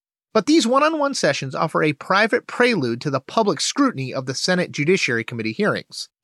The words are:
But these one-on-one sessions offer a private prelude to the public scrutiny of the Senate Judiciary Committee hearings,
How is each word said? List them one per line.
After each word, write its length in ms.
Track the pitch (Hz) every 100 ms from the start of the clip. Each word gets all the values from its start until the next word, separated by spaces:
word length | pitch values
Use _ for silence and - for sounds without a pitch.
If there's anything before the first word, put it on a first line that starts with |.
| _ _ _
But 120 | 220 -
these 220 | 320 233
one-on-one 460 | 262 302 320 277
sessions 420 | - 160 135 135 165
offer 260 | 165 175
a 120 | 156
private 520 | 139 - 190 220 247 -
prelude 540 | - 247 208 123 120
to 100 | 151
the 120 | 135
public 400 | - - 208 147
scrutiny 520 | - - 277 131 131
of 120 | 131 131
the 80 |
Senate 400 | 127 - 180 170
Judiciary 500 | - 147 190 - 113
Committee 300 | 113 117 110
hearings, 560 | - 202 104 - - - _